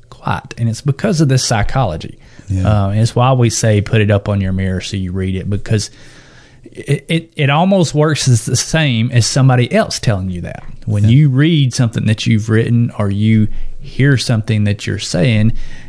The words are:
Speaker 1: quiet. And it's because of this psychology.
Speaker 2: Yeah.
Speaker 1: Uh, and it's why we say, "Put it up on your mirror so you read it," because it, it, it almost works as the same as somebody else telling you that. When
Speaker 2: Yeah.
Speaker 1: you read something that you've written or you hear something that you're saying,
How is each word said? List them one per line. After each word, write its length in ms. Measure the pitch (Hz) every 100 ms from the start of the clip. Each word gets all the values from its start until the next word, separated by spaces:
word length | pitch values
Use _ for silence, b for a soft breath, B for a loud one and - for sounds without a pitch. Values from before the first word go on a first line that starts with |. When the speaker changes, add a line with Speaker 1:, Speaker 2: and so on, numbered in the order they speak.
| -
Speaker 1:
quiet. 440 | - - 82 - -
And 100 | 117
it's 120 | 110
because 400 | 143 - 220 156
of 80 | 143
this 160 | 131
psychology. 760 | - 113 - - 110 82 - - B B B
Speaker 2:
Yeah. 380 | 95 92 104 98
Speaker 1:
Uh, 20 |
and 100 | 104
it's 140 | 117
why 180 | 127 123
we 180 | 131 117
say, 300 | - 113 104
"Put 200 | - 110
it 100 | 104
up 180 | 101 104
on 120 | 101
your 120 | 95
mirror 280 | 95 95 92
so 160 | - 101
you 160 | 92
read 240 | 95 95 92
it," 140 | 98
because 400 | 101 - 107 - B B B B B B B
it, 400 | - - - 143 -
it, 240 | 165 - -
it 140 | 139
almost 440 | 147 185 196 147
works 320 | 147 156 143 131
as 180 | 117 -
the 100 | 120
same 540 | - 160 147 113 120
as 160 | 120 -
somebody 440 | 139 131 123 120
else 260 | 208 - -
telling 320 | - 98 95
you 100 | 87
that. 200 | 85 - - - -
When 180 | 104
Speaker 2:
Yeah. 60 | 107
Speaker 1:
you 180 | 135 147
read 440 | 127 156 147 131
something 320 | - 117 - 110
that 200 | 107 120
you've 220 | 110 110
written 420 | 113 113 117 120 -
or 120 | 101
you 380 | 101 110 110 104 B B B
hear 360 | 139 - 139 131
something 480 | - 110 - 107
that 220 | 104 104 -
you're 120 | 101
saying, 540 | - 180 147 107 110 B B B